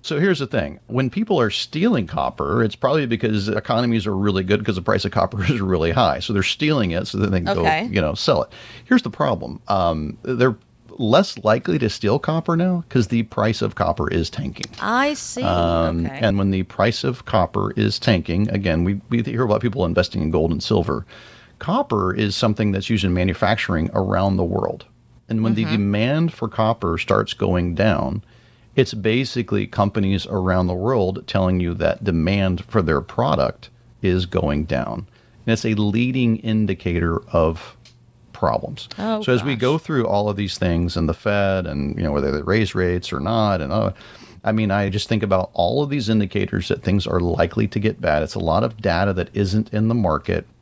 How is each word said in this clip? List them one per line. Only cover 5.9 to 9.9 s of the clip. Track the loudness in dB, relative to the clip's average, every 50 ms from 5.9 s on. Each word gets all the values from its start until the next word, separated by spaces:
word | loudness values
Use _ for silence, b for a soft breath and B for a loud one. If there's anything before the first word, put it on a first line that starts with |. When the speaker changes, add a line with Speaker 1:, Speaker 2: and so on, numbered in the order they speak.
Speaker 1:
high. | 2 2 2 2 2 0
So | -4 -2
they're | 0 0 0
stealing | 0 -2 -2 0 0 2 2 0 0
it | -2 -2 -4 -4
so | -2 -2
that | 0 2
they | 0 0
can | 0 0 0 2
Speaker 2:
Okay. | 2 2 2 0 -2 -2
Speaker 1:
go, |
you | 0 0
know, | 0 0 -2
sell | -2 0 2 2 2 0
it. | -4 B B B B B B B
Here's | 2 2 2
the | 2 0
problem. | -4 -2 -2 0 0 -2 -4 -10 -12 -12 _
Um, | -2 0 2 2 2